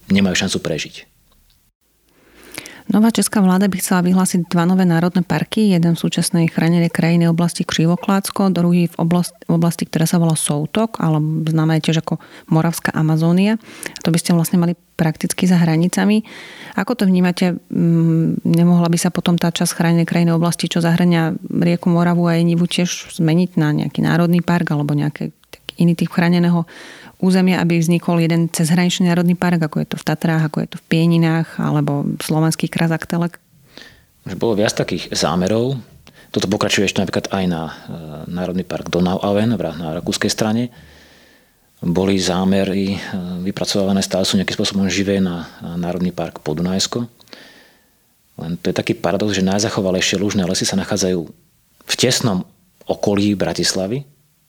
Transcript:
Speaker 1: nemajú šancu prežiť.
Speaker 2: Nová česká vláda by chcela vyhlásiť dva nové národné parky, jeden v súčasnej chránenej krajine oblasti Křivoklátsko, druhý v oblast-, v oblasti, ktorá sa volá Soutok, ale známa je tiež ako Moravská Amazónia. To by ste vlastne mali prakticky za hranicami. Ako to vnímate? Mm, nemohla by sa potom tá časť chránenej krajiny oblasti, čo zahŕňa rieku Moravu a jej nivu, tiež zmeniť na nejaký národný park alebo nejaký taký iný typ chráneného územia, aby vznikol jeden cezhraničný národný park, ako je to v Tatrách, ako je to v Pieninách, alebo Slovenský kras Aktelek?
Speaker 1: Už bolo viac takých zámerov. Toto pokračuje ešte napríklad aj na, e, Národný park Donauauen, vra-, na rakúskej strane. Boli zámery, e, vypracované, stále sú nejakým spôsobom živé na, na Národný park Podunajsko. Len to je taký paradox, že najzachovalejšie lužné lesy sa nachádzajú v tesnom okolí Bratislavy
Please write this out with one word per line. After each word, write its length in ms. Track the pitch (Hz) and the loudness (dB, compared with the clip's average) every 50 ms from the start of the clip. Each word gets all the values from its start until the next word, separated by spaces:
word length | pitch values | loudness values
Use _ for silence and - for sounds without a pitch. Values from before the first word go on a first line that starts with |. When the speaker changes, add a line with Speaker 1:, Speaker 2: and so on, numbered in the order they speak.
| - - | -4 0
Speaker 1:
nemajú 320 | 98 98 98 92 87 - 98 | 2 2 2 2 0 0 -2
šancu 160 | 92 - 87 | -2 -4 -4
prežiť. 360 | - 80 78 - - - - - - _ _ _ _ _ _ _ _ _ _ _ _ _ _ _ _ _ _ _ _ _ _ _ _ _ _ - - - - - - - - - - - | -4 -4 -6 -6 -6 -10 -14 -20 -20 _ _ _ _ _ _ _ _ _ _ _ _ _ _ _ _ _ _ _ _ _ _ _ _ _ _ -20 -20 -18 -18 -18 -18 -18 -20 -18 -6 0
Speaker 2:
Nová 240 | 202 208 220 226 220 | 2 4 4 4 2
česká 240 | - 202 - - 220 | 2 -2 0 2 4
vláda 280 | 190 185 180 185 202 202 | 4 4 4 4 2 0
by 80 | 185 180 | 0 -2
chcela 240 | - - 190 180 175 | -2 0 0 2 2
vyhlásiť 440 | 180 185 185 185 - - 180 165 - | 4 4 2 2 2 0 -2 -2 0
dva 200 | - 175 170 175 | 0 2 2 4
nové 160 | 185 185 185 | 4 4 4
národné 400 | 175 165 165 175 180 - 190 165 | 4 4 2 2 2 0 0 0
parky, 480 | - - 156 175 - - 220 214 202 | 0 -2 -2 -2 -2 0 0 2 4
jeden 240 | 185 170 165 170 170 | 4 4 4 2 2
v 80 | - - | 0 -2
súčasnej 480 | 170 - 170 165 - - 170 165 160 | -2 -2 -2 -2 0 0 0 0 2
chránenej 400 | - - 160 165 170 170 170 165 | 0 0 0 2 2 2 2 0
krajine 400 | - - 165 165 170 170 170 170 | 0 0 0 2 2 4 4 2
oblasti 320 | 165 165 170 170 - - 175 | 2 2 0 0 0 -4 -6
Křivoklátsko, 880 | - - - 160 165 175 - - - 196 196 - - - - 196 196 | -4 -2 0 2 2 0 0 0 0 0 0 0 -4 -2 0 0 0
druhý 400 | 175 170 170 175 175 175 170 165 | 2 2 2 2 4 2 2 0
v 40 | - - | 0 -2
oblast-, 360 | 170 165 175 175 175 - - _ - - | 0 2 2 2 0 -2 -6 _ -4 -2
v 80 | 170 | 0
oblasti, 320 | 165 165 170 - - 180 - | 2 2 0 0 -2 -6 -4
ktorá 160 | - 160 165 | -2 -2 0
sa 160 | 160 - 170 | 2 2 2
volá 160 | 170 165 156 | 2 2 2
Soutok, 640 | 151 - - 151 147 160 - - 214 226 220 - - | 0 -2 -2 -2 -2 -4 -2 0 -2 -2 -2 -2 -2
ale 200 | - 160 156 151 156 156 156 160 160 160 | 0 0 2 2 0 0 -2 -2 -2 0
známa 320 | 160 160 156 160 160 156 | 0 2 2 2 2 2
je 120 | - - | 2 0
tiež 120 | 160 160 - | 0 0 -2
ako 160 | - 165 - - - - - - - | -4 -6 -6 -8 -16 -20 -18 -4 0
Moravská 400 | 165 160 160 170 165 - - - | 0 2 2 2 -2 -2 -4 -4
Amazónia. 640 | - - 160 156 160 156 165 170 175 185 196 208 226 214 - - - - - - - - - | 0 0 0 2 2 2 2 2 4 4 2 2 0 -2 -6 -12 -18 -14 -14 -14 -12 -4 -2
To 80 | 170 | 0
by 80 | 160 175 | 0 0
ste 160 | - - 175 | 2 2 2
vlastne 240 | 165 165 - - 175 | 2 2 2 2 2
mali 160 | 170 170 175 _ _ _ - - | 2 2 -2 _ _ _ -4 -2
prakticky 480 | 165 160 151 - - 170 - - 190 180 | 0 0 0 -2 -4 -6 -2 0 2 4
za 120 | 185 170 | 4 4
hranicami. 680 | 175 160 160 160 175 180 - 190 190 202 214 220 220 - - - - - - - - - - | 4 4 2 2 2 0 0 0 2 2 2 2 0 -4 -16 -20 -20 -20 -20 -20 -18 -8 -6
Ako 200 | - 196 - 247 | -6 -2 -2 -2
to 120 | - 208 190 | 0 2 2
vnímate? 520 | 185 180 180 180 175 - 190 180 175 - - - | 4 4 2 2 2 0 0 0 0 -4 -8 -6
Mm, 720 | - - 170 170 165 165 165 165 160 160 160 165 170 - - | -2 0 2 2 4 4 4 4 2 2 2 0 -2 -2 0
nemohla 480 | 170 165 165 170 175 175 175 170 170 | 0 2 4 4 4 4 4 4 2
by 80 | 170 170 | 0 0
sa 120 | - 180 | 0 -2
potom 280 | - 180 - 180 175 170 | -2 0 0 0 0 2
tá 120 | - 170 | 0 -2
časť 280 | - - 175 175 - - | -2 -2 -4 -4 -2 0
chránenej 280 | 170 165 170 170 165 - | 0 2 2 2 2 2
krajiny 280 | 175 170 170 170 165 | 2 2 2 2 2
oblasti, 320 | 165 170 170 165 - - 165 | 2 2 0 0 -2 -4 -2
čo 160 | - 175 165 | -2 0 2
zahŕňa 560 | 170 170 170 175 175 170 165 160 160 175 - 185 | 2 2 4 4 4 4 2 2 0 -2 -6 -8
rieku 440 | - - - 175 170 175 170 - 180 | -6 -2 0 2 2 0 0 0 2
Moravu 400 | 170 170 175 175 170 170 175 170 | 2 4 2 2 2 2 2 2
a 120 | 165 165 | 2 2
jej 40 | 170 | 2
nivu, 240 | 170 170 165 175 - | 2 2 2 0 0
tiež 480 | - - 180 175 - - - - - | 0 -2 -2 -2 -4 -8 -12 -14 -6
zmeniť 440 | - 165 156 160 175 180 175 - - | -2 0 2 2 2 2 0 0 0
na 240 | 156 151 151 151 156 | 0 2 0 0 -2
nejaký 160 | 151 - - | -4 -2 -2
národný 400 | - 151 156 165 175 170 175 175 165 | 0 0 2 2 2 2 2 0 2
park 280 | - 170 175 165 - | 0 0 0 0 0
alebo 200 | 156 147 147 147 | -2 -2 0 0
nejaký 400 | 147 147 143 151 - - - 156 - _ _ _ | 0 0 0 -2 -4 -6 -10 -10 -10 _ _ _
taký 200 | - - - - - - | -20 -18 -18 -16 -2 0
iný 160 | 175 170 170 | 2 2 2
typ 160 | - 175 - | 2 -2 -2
chráneného 520 | - 180 170 170 180 175 175 175 175 170 170 - - - - - - - - - - - | 0 0 2 2 4 4 4 2 2 2 0 -4 -10 -20 -20 -20 -20 -20 -20 -20 -10 -2
územia, 400 | 185 185 185 190 185 185 180 - | 0 2 4 4 4 4 2 2
aby 240 | 175 165 170 170 | 2 2 2 2
vznikol 400 | 165 170 175 170 - - 175 170 | 2 2 2 0 2 0 0 2
jeden 240 | 165 160 170 165 165 | 2 2 2 2 0
cezhraničný 640 | 160 - - 165 147 180 180 180 180 - - 185 175 | 0 0 -2 0 2 2 2 2 0 0 2 2 2
národný 240 | 170 175 170 175 180 | 2 2 2 0 0
park, 240 | - 180 175 175 165 | 2 2 0 2 0
ako 240 | 156 151 - 160 | 0 -2 -2 -4
je 60 | 151 - | -4 -4
to 80 | - 151 | -6 -6
v 80 | - | -4
Tatrách, 480 | - 156 - - 165 160 160 156 151 - | -4 -4 -2 0 0 0 0 0 -2 -2
ako 40 | - | -4
je 60 | - - | -6 -6
to 80 | - - | -8 -16
v 80 | _ | _
Pieninách, 720 | - 170 160 165 170 170 165 165 160 160 165 160 - - - | -2 0 2 4 4 4 4 4 2 2 0 -2 -4 -6 -6
alebo 480 | - 147 147 151 147 143 143 143 - 160 156 156 | -4 -2 0 0 0 0 -2 -2 -2 -4 -6 -6
Slovenský 480 | - - 156 156 160 160 - - - - | -4 -2 0 2 2 2 0 0 -4 -4
kras 240 | - - 170 165 165 | -2 0 0 0 0
Aktelek? 480 | 160 - - 180 170 170 170 - - _ _ _ _ _ _ - - - - - _ _ _ _ _ | -2 -4 -4 -4 -2 -2 -4 -6 -10 _ _ _ _ _ _ -20 -20 -20 -20 -20 _ _ _ _ _
Speaker 1:
Už 160 | - - 92 - | -14 -12 -8 -2
bolo 160 | - 117 107 | -2 0 2
viac 240 | 98 107 117 - - | 2 2 0 0 -2
takých 320 | 143 - 92 82 - - | -4 -4 -4 -6 -6 -6
zámerov. 720 | - - - 76 82 90 90 95 107 113 120 131 139 120 - - - - _ - _ - - - | -4 -2 -2 0 0 0 0 0 0 0 0 -2 -4 -6 -8 -14 -20 -20 _ -20 _ -20 -20 -6
Toto 160 | - 107 - | -4 -4 -2
pokračuje 400 | 92 104 101 - 101 - - 101 | 0 -2 0 0 -2 0 0 0
ešte 160 | 92 - 104 | 0 0 -2
napríklad 320 | 95 - - 101 - - - | -2 -2 -2 -4 -4 -2 -4
aj 120 | 98 92 90 | -2 -2 -2
na, 120 | 87 80 80 | -2 -4 -6
e, 80 | 78 - - - - - 85 80 78 76 76 82 85 | -8 -12 -14 -16 -16 -16 -14 -14 -14 -14 -14 -12 -10
Národný 320 | 87 87 90 90 90 92 | -8 -6 -6 -4 -4 -6
park 320 | 87 - - - - - 85 | -6 -6 -8 -8 -8 -4 0
Donauauen, 640 | 87 90 90 95 - - 101 101 101 107 120 117 87 | 0 0 0 0 -2 -2 0 0 2 2 0 0 -2
vra-, 160 | 82 80 78 | -4 -6 -6
na 240 | 78 87 78 80 87 | -8 -8 -8 -8 -6
rakúskej 320 | - - 98 - - 101 | -4 -4 -4 -2 -2 -2
strane. 400 | - - 117 107 110 117 123 123 - - - - - - - - - - - _ _ _ _ _ _ _ _ _ _ - | -2 0 -2 0 0 -2 -2 -4 -8 -16 -20 -20 -20 -20 -20 -20 -20 -20 -20 _ _ _ _ _ _ _ _ _ _ -8
Boli 400 | - 87 82 90 95 95 98 95 | -4 -2 0 0 2 2 0 0
zámery, 720 | 90 90 87 92 95 95 98 98 95 95 92 98 98 95 98 | 0 0 0 0 2 2 2 2 0 0 -2 -2 -2 -2 -4
e, 40 | 95 - - - 95 87 90 92 87 | -6 -8 -10 -10 -10 -8 -8 -8 -6
vypracované, 640 | 90 98 98 - 90 - - 101 95 98 98 98 98 | -6 -6 -6 -6 -6 -4 -2 -2 0 2 2 0 0
stále 160 | - 95 92 | 0 -2 -2
sú 160 | 95 - - 98 | -2 0 0 0
nejakým 160 | 90 - - | 0 -2 -4
spôsobom 320 | - 104 - 98 98 98 | -4 -4 -2 0 -2 -2
živé 320 | 92 85 98 98 98 101 98 | 0 0 -2 0 0 2 0
na, 320 | 95 90 87 85 80 - - - - | 0 0 -2 -6 -10 -12 -16 -16 -14
na 80 | 85 85 | -10 -6
Národný 400 | 87 85 87 90 90 90 90 - | -6 -4 -4 -4 -2 -2 -4 -2
park 320 | - 82 78 - - - | -4 -8 -8 -8 -8 -6
Podunajsko. 640 | 76 78 78 87 90 92 95 - - - 120 120 117 _ _ - - - - - - - - - _ _ _ _ _ _ _ _ _ _ _ _ _ - - | -6 -4 -2 -2 -2 -2 -2 -4 -4 -4 -6 -6 -6 _ _ -20 -20 -20 -20 -20 -20 -20 -20 -20 _ _ _ _ _ _ _ _ _ _ _ _ _ -16 -12
Len 240 | 80 82 87 - | -10 -8 -8 -6
to 80 | - 95 | -4 -4
je 80 | 87 - | -4 -2
taký 160 | - - - | -2 -4 -4
paradox, 400 | - - 85 92 95 107 107 98 | -2 -2 -2 -2 0 -2 -2 -2
že 80 | 95 | 0
najzachovalejšie 800 | 92 95 98 104 104 107 - 113 95 92 90 92 87 - 104 90 | 0 0 0 0 -2 -2 -2 -2 -2 0 0 0 -2 -2 -2 -2
lužné 240 | 101 104 92 101 90 | -2 -2 -2 -2 -2
lesy 240 | 85 92 - 113 - | -2 -2 -2 -2 -2
sa 80 | 98 95 | -2 -4
nachádzajú 480 | 87 - 107 92 98 92 92 87 76 - - _ _ _ _ _ _ _ _ _ | -4 -2 -4 -2 -2 -2 -2 -2 -4 -8 -14 _ _ _ _ _ _ _ _ _
v 120 | - - - - | -8 -8 -2 0
tesnom 480 | - 123 127 - - 113 95 90 87 - _ _ _ _ _ _ - | 0 0 0 0 0 0 -2 -2 -4 -8 _ _ _ _ _ _ -6
okolí 480 | - 92 - - 104 101 101 101 104 104 | -6 -4 -2 0 0 2 2 2 0 0
Bratislavy 720 | 92 90 82 87 87 85 - - 98 92 98 117 143 143 - _ _ _ _ _ _ _ | 0 -2 -4 -2 -2 -2 -2 -2 -2 -4 -4 -4 -6 -8 -12 _ _ _ _ _ _ _